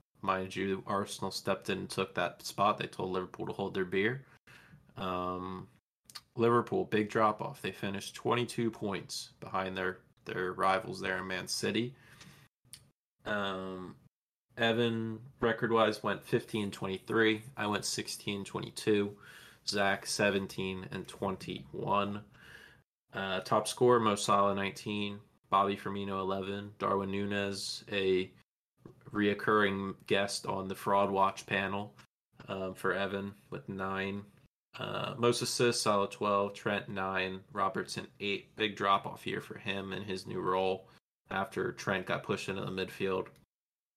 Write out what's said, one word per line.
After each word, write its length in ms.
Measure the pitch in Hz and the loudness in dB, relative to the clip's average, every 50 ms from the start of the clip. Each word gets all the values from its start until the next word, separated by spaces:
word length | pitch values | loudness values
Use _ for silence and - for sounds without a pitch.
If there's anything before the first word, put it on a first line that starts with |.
| _ _ _ _ | _ _ _ _
Mind 320 | - 98 95 95 95 95 - | -2 0 0 0 -2 -4 -4
you, 280 | 95 95 98 95 95 - | -2 0 0 -2 -2 -2
Arsenal 440 | - 104 98 98 - - - 101 95 | -2 -2 -2 -2 -4 -6 -6 -6 -6
stepped 400 | - - - 98 95 - - - | -6 -4 0 0 -2 0 0 -4
in 80 | 98 95 | -4 -4
and 120 | 95 - | -4 -6
took 240 | - 98 92 - - | -4 -4 -4 -2 0
that 280 | 92 90 87 - - | -2 -2 -2 -4 -8
spot. 340 | - - - - 98 107 104 | -12 -8 0 2 2 2 2
They 100 | - - | 0 -4
told 260 | - - - 95 95 | -8 -6 -6 -4 -2
Liverpool 340 | 92 92 92 90 - - - | -2 -2 -4 -4 -8 -8 -8
to 60 | - | -6
hold 200 | - - 98 95 | -4 -4 -4 -2
their 140 | - 98 92 | -2 -2 -2
beer. 400 | 90 98 95 101 113 131 135 - - - _ _ - - - - - - - _ - _ | 0 2 2 2 2 0 -2 -8 -16 -20 _ _ -20 -20 -20 -20 -20 -20 -20 _ -16 _
Um, 720 | - 98 92 90 90 90 90 90 90 92 95 92 92 - - _ _ _ _ _ _ _ - - - - _ _ | -6 -4 -2 -2 -2 -2 -4 -4 -4 -6 -8 -8 -10 -12 -14 _ _ _ _ _ _ _ -20 -20 -20 -20 _ _
Liverpool, 480 | - 113 117 120 120 110 - - 95 92 | 2 4 6 6 4 4 2 0 -2 0
big 240 | - 113 107 107 104 | 2 2 2 2 2
drop-off. 540 | - 113 110 107 104 - 113 101 - - | 2 4 4 4 2 0 -6 -8 -8 -6
They 100 | - 95 | -6 -8
finished 420 | 95 - - 98 98 101 - - - | -6 -4 -6 -4 -4 -6 -8 -10 -12
twenty-two 560 | - - 123 120 120 120 117 - - 117 113 | -4 0 0 2 2 0 -2 -2 -2 -2 -2
points 600 | 110 - 110 101 98 87 - - - - - - - _ | -2 -2 -4 -4 -2 -4 -6 -8 -10 -10 -10 -12 -16 _
behind 360 | - 90 - 95 95 95 95 | -12 -4 -4 -2 -2 -2 -2
their, 240 | 95 92 95 92 - _ _ _ _ _ | -2 -2 -2 -4 -6 _ _ _ _ _
their 260 | - - 90 92 90 | -8 -4 -2 -2 -2
rivals 480 | 90 95 95 95 95 92 92 92 92 95 | 0 2 2 4 4 2 0 -4 -8 -4
there 180 | 95 95 95 92 | -4 -2 -2 -2
in 80 | 92 | -4
Man 220 | 95 92 90 87 - | -4 -4 -6 -4 -4
City. 460 | - - 107 101 104 110 120 131 - - - - - - - - - - - _ _ _ _ _ - - _ _ _ _ _ _ _ _ - | -4 -2 -2 0 0 0 -2 -2 -6 -12 -20 -20 -20 -20 -20 -20 -20 -20 -20 _ _ _ _ _ -20 -20 _ _ _ _ _ _ _ _ -6
Um, 720 | 107 104 104 98 98 95 95 95 92 92 92 92 87 - - _ _ _ _ _ _ _ _ _ _ _ 120 | -4 -2 -2 -2 -2 -4 -4 -6 -8 -8 -8 -10 -12 -14 -16 _ _ _ _ _ _ _ _ _ _ _ 0
Evan, 600 | 117 113 110 117 120 117 113 113 113 113 110 110 - - - _ | 2 2 4 4 2 2 2 0 -2 -4 -6 -8 -12 -18 -4 _
record-wise, 600 | 123 117 113 - 120 110 113 113 110 107 107 - | 2 2 2 2 2 4 6 6 6 6 4 0
went 240 | - 104 98 - - | -2 -2 -2 -2 0
fifteen 440 | - 131 113 - - - 107 101 98 | 0 0 0 0 0 -2 -2 -2 -2
twenty-three. 720 | - - 98 95 95 92 - - 113 113 110 110 110 110 113 - - | -4 -4 -4 -4 -4 -4 -4 0 4 6 6 6 4 2 -2 -10 -8
I 100 | - 107 | -4 -2
went 180 | 104 104 98 - | 0 0 0 -2
sixteen 600 | - - - 107 - - - - 104 101 101 98 | -2 -4 -4 -4 -6 -8 -6 -6 -6 -4 -4 -6
twenty-two. 720 | - - 98 98 - - - - 110 107 104 101 101 - - - - - - - - - _ _ | -6 -6 -6 -6 -6 -10 -2 2 4 4 4 4 0 -4 -10 -18 -20 -20 -20 -20 -20 -20 _ _
Zach, 400 | - 101 101 101 98 98 - - | -4 0 2 4 4 2 2 -2
seventeen 800 | - - - 104 101 98 98 98 92 - - 95 95 95 92 92 - | -4 0 4 4 4 4 2 0 -2 -4 -4 -4 -4 -4 -6 -8 -8
and 180 | - 95 - - | -8 -8 -10 -10
twenty-one. 1120 | - - 104 98 92 - - - 92 - - - - - - 95 98 101 101 101 101 104 - - - - - - - - - - - _ _ _ _ _ _ _ - | -8 -4 -2 -2 -2 -4 -6 -8 -8 -10 -10 -10 -8 -6 -2 0 2 2 2 0 -4 -8 -10 -14 -20 -20 -20 -20 -20 -20 -20 -20 -20 _ _ _ _ _ _ _ -6
Uh, 260 | 98 98 95 92 95 | -4 -2 -2 -2 -2
top 260 | - - 113 107 104 | 0 2 2 2 2
scorer, 320 | - - - 127 123 123 117 | 0 2 6 8 8 8 8
Mo 160 | 113 107 101 | 6 4 2
Salah, 400 | 101 - - 101 101 101 101 101 | 2 4 4 6 6 6 4 4
nineteen. 680 | 101 98 95 - - - 107 104 104 101 101 101 104 - _ _ _ _ _ | 2 -2 -2 -4 -6 -6 -6 -4 -4 -4 -4 -6 -10 -14 _ _ _ _ _
Bobby 260 | 98 98 101 101 101 | 4 6 6 4 2
Firmino, 440 | - - 104 98 101 101 98 98 95 | -2 -4 -6 -4 -4 -4 -4 -4 -2
eleven. 500 | 95 95 98 98 95 98 98 101 101 104 104 - | -2 -2 -2 -2 -2 -4 -4 -6 -6 -10 -6 -2
Darwin 320 | 101 101 98 98 98 98 | 0 2 2 2 2 0
Nunez, 760 | 98 101 101 101 101 101 101 101 98 98 - - - - - - | -2 -2 -2 0 0 0 0 -2 -2 -4 -6 -8 -8 -10 -8 -4
a 400 | 104 98 - 95 190 185 190 185 - - _ _ _ _ _ _ _ _ _ - - - _ - | -2 2 4 4 4 4 2 0 -8 -18 _ _ _ _ _ _ _ _ _ -20 -20 -18 _ -4
reoccurring 840 | - 104 101 101 101 101 - 113 107 104 104 98 98 98 98 95 92 - - | 0 2 2 4 2 2 2 4 6 6 6 4 2 0 -2 -4 -6 -10 -2
guest 400 | - 95 98 101 101 - - - | 0 2 2 2 0 -2 -4 -4
on 220 | 110 101 95 95 95 | -4 -4 -4 -4 -4
the 60 | 95 | -6
Fraud 360 | - - 107 101 98 101 98 | -4 0 2 4 4 4 4
Watch 340 | 98 98 95 98 - - - | 4 4 4 4 2 -2 -4
panel, 480 | - 104 98 98 95 98 101 104 - - - - _ _ _ _ _ _ - - - | 0 0 2 2 0 -2 -4 -6 -8 -12 -20 -20 _ _ _ _ _ _ -18 -10 -6
um, 260 | 98 95 95 92 92 | -6 -4 -4 -6 -6
for 180 | - - 95 87 | -2 -2 0 0
Evan 400 | 95 98 92 98 98 101 101 101 - _ _ | 0 0 -2 -2 -4 -4 -6 -10 -12 _ _
with 180 | - 95 - - | -12 -10 -8 -8
nine. 540 | 98 95 98 95 95 95 98 98 98 101 98 - - _ _ _ _ _ _ _ - - | -6 -4 -4 -2 -2 -2 -2 -2 -4 -6 -10 -12 -20 _ _ _ _ _ _ _ -10 -8
Uh, 360 | 107 104 101 101 104 101 - 117 | -6 -6 -4 -4 -4 -4 -2 4
most 240 | 117 120 120 - | 4 4 4 4
assists, 400 | 123 - - - 123 120 117 - | 0 -2 2 4 4 4 4 4
Salah, 260 | - 110 104 101 98 98 | 2 4 4 4 4 2
twelve. 460 | - - 107 104 101 101 101 101 101 | 0 0 2 4 4 4 4 2 -2
Trent, 340 | - - 110 101 196 - - | -2 -2 0 0 0 -2 -4
nine. 520 | 104 95 95 95 95 95 95 95 95 95 - - | -4 -4 -2 0 0 0 0 -2 -4 -8 -12 -8
Robertson, 540 | - 101 98 98 - 113 90 - - 95 95 - - - | -2 0 0 0 0 -2 -4 -4 -6 -8 -8 -10 -10 -6
eight. 340 | 101 101 101 - - - _ | -4 -2 -2 -4 -6 -12 _
Big 200 | - 107 107 98 | -2 -2 -2 0
drop-off 460 | - 101 98 98 101 - - 98 - | 0 4 4 4 4 2 -4 -10 -8
here 180 | - 107 98 104 | -6 -4 -4 -4
for 180 | - - - - | -6 -8 -12 -8
him 340 | - 104 95 98 95 98 | -6 -4 -4 -4 -4 -4
in 100 | 95 95 | -6 -6
his 240 | 98 98 92 92 - | -4 -6 -6 -6 -6
new 140 | - - 92 | -6 -6 -2
role 480 | 90 92 92 95 95 95 95 95 - - - - _ _ _ _ _ _ | 0 2 2 4 4 2 2 0 -4 -14 -20 -20 _ _ _ _ _ _
after 420 | 95 95 98 - - - 95 - | -2 -2 -2 -2 -2 -2 -2 -2
Trent 340 | 85 - - 104 98 92 92 | -4 -4 -2 0 0 0 0
got 160 | - 90 - | -2 -2 -2
pushed 260 | - - 101 95 - - | 0 -2 -2 -2 -2 -4
into 140 | 95 98 | -4 -4
the 80 | 101 98 | -4 -4
midfield. 560 | 95 95 92 - - - 95 95 95 95 92 - - - _ _ _ _ _ _ _ _ _ _ _ | -4 -4 -4 -4 -4 -4 -2 0 0 -2 -4 -6 -12 -20 _ _ _ _ _ _ _ _ _ _ _